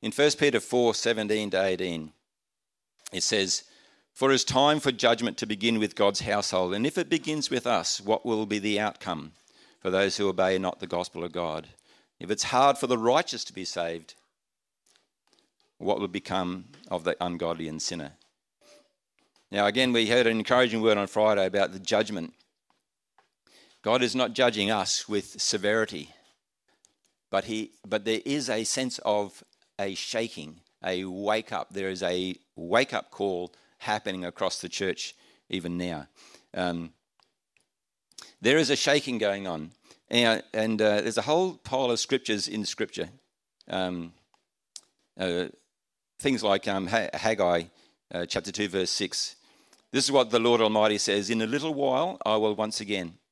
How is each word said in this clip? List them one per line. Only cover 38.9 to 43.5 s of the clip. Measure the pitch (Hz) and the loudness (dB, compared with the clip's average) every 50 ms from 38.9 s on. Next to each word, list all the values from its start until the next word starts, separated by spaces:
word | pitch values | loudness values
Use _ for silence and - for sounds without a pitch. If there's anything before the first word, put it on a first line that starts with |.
| 139 147 139 139 123 113 | 2 2 2 0 -4 0
going | 104 101 98 101 98 | 0 0 0 0 -4
on, | 92 85 78 76 80 - _ _ _ - _ _ _ | -6 -6 -6 -8 -10 -14 _ _ _ -20 _ _ _
and, | - 120 120 117 113 98 - _ - | 2 4 4 4 4 2 -2 _ -4
and, | 110 110 110 113 107 | -2 0 0 2 2
uh, | 107 107 104 104 - | 4 4 4 4 2
there's | - 110 117 | 0 -2 -2
a | 104 | 0
whole | 135 151 170 185 185 175 - | 2 2 2 2 0 -2 -8
pile | _ - - 131 135 123 | _ -4 -2 0 0 2
of | 120 113 | 0 0
scriptures | - - 139 131 - - 110 104 98 - | 0 0 0 -2 0 0 -2 -2 -2 -4
in | - 110 104 | -4 -6 -6
Scripture, | - - - 110 - - - 85 82 101 - _ _ _ _ _ _ | -6 -4 -4 -6 -6 -4 -8 -8 -8 -10 -20 _ _ _ _ _ _